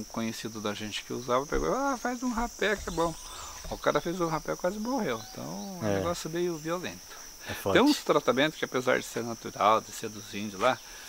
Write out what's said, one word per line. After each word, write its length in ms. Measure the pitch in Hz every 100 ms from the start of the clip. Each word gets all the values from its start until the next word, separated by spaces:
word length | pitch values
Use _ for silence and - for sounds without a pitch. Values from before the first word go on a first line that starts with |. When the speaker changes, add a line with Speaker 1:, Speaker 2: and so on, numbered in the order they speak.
| 107
Speaker 1:
conhecido 480 | - 113 113 117 110
da 120 | 107
gente 280 | 101 107 98
que 80 | -
usava 340 | 120 127 123 143
pegou, 280 | 143 156
"Ah, 240 | 214 277 254
faz 220 | 247 247
um 100 | 254
rapé 440 | 226 233 - 196 202
que 120 | -
é 40 |
bom." 220 | 170 170 160 - - - - -
O 80 | 104
cara 220 | - 139
fez 200 | 170 180
um 60 | 170
rapé 260 | 160 165
e 40 | 156
quase 220 | 180 214
morreu, 420 | 220 262 190 113 -
então 460 | - - 190 202 185
é 20 | 107
um 20 |
Speaker 2:
É. 60 | 98
Speaker 1:
negócio 300 | 95 175 165
meio 280 | 165 175 165
violento. 640 | 156 175 143 87 - - - - -
Speaker 2:
É 60 |
forte. 200 | - - 95
Speaker 1:
Tem 60 |
uns 160 | 269 294
tratamentos 600 | - 156 - 123 151 -
que, 60 |
apesar 340 | 120 131 123 127
de 60 | 120
ser 160 | -
natural, 560 | 117 113 113 - 98 110
de 100 | -
ser 160 | - 113
dos 240 | 104 104
índios 260 | 98 107 95
lá, 180 | 120 123 - -